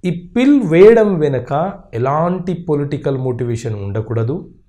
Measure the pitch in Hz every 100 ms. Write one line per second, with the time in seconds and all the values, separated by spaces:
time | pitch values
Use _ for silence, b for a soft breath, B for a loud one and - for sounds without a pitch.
0 | 180 175 - 240 254 285 196 165 208 226
1 | 214 180 147 131 120 143 185 196 - 117
2 | 127 151 175 180 175 170 175 147 143 143
3 | 156 135 127 120 120 117 120 104 98 104
4 | 110 113 113 170 - -